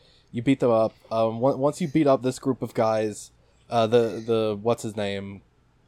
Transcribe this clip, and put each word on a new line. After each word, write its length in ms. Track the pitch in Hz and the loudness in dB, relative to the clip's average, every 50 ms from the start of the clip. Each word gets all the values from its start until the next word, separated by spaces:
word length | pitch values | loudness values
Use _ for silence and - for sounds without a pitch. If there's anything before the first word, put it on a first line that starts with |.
| _ _ _ _ _ _ | _ _ _ _ _ _
You 100 | - 120 | -8 -4
beat 180 | 117 135 135 - | 0 0 2 2
them 100 | 135 120 | 2 4
up. 240 | 113 110 113 107 - _ _ - | 4 4 2 2 -2 _ _ -4
Um, 320 | 110 113 113 113 113 117 123 | -2 0 0 0 0 0 0
on-, 140 | 139 139 127 | 0 0 0
once 220 | 135 147 - - | 0 -2 -2 -2
you 80 | 185 143 | -4 0
beat 180 | - 160 151 | 0 2 4
up 160 | 139 135 127 | 4 4 2
this 160 | 120 127 127 - | 2 -2 -4 -4
group 220 | - 135 131 - | -2 -4 -4 -2
of 120 | 131 113 - | -6 -6 -2
guys, 560 | 127 113 110 110 110 110 107 101 - - - _ _ _ _ _ _ _ - | 0 0 2 2 0 -2 -2 -4 -8 -14 -20 _ _ _ _ _ _ _ -2
uh, 160 | 120 120 113 | 0 2 2
the, 360 | 110 120 120 117 110 90 117 113 | 4 4 4 4 2 -2 -6 -4
the, 320 | 117 113 110 110 107 104 101 | -2 0 0 0 -2 -2 -2
what's 220 | 104 117 117 - | -2 -2 -2 -2
his 140 | - 110 104 | -4 -8 -6
name, 460 | 107 101 101 101 98 98 98 98 95 - _ _ _ _ _ _ _ _ | -4 -4 -4 -4 -6 -8 -12 -14 -16 -20 _ _ _ _ _ _ _ _